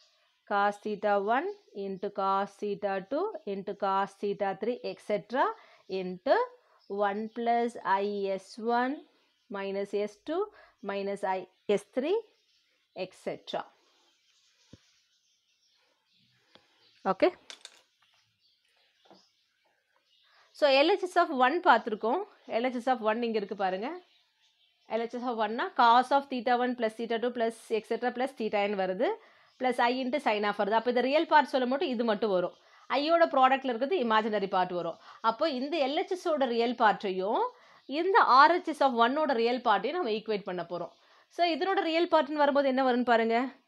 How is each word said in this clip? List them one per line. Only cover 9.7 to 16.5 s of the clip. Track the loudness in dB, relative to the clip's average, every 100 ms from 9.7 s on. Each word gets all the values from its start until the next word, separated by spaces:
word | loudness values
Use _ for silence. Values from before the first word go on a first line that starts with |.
| -6 -4 -4 -4
S | -8 -8
two | -6 -6 -10 -20 _ -10
minus | -6 -6 -4 -4 -4
I | -8 _ -2 -2
S | 0 -4
three, | -2 -2 -4 _ _ _ _ _ _ -12
et | -12 -10 -10
cetera. | -10 -8 -10 -10 _ _ _ _ _ _ _ _ _ _ -20 _ _ _ _ _ _ _ _ _ _ _ _ _ _ _ _ _